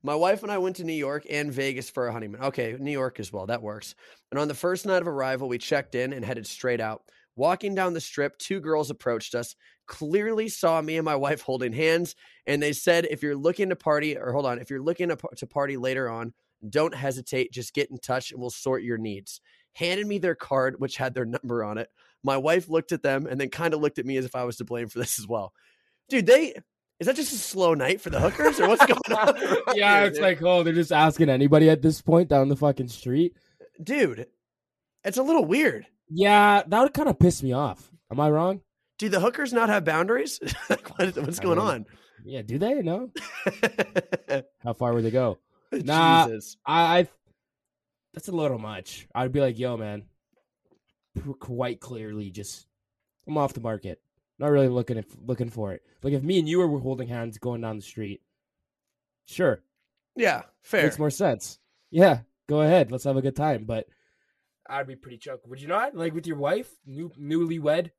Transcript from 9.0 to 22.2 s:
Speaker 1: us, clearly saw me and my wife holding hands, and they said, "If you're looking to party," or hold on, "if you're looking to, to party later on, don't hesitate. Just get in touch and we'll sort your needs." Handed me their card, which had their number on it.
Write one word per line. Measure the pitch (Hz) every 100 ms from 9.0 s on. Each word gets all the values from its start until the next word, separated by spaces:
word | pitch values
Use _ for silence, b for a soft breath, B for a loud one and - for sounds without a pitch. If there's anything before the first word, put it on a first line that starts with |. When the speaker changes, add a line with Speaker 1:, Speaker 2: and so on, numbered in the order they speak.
| - 113 - 120
Speaker 1:
us, | 120 - b b _
clearly | - 151 190 214 220 220
saw | - 170 165
me | 156 160
and | 156
my | 143
wife | 139 143
holding | - 131 123
hands, | 117 160 170 175 - b b -
and | 143
they | 147
said, | 143 - 170 165
"If | 147
you're | 147 143
looking | 151 180 196
to | 180
party," | - 147 151 143
or | -
hold | 131 135
on, | 120
"if | 120
you're | 135
looking | 143 170 175
to, | 160 - 120
to | 127
party | 147 139 135
later | 131 131 127
on, | 113 117 - _ _ 107
don't | 143 160
hesitate. | 135 139 131 123 131 123
Just | 123 117
get | - 139
in | 131
touch | - 127 -
and | 127
we'll | 120
sort | - - 131
your | 117 113
needs." | 110 98 98 - _ _ _
Handed | - 170 190 208
me | 202
their | 175 160
card, | - 135 131 131
which | 135 -
had | 131
their | 127 117
number | 120 123 120
on | 107 107
it. | 113 _ _ _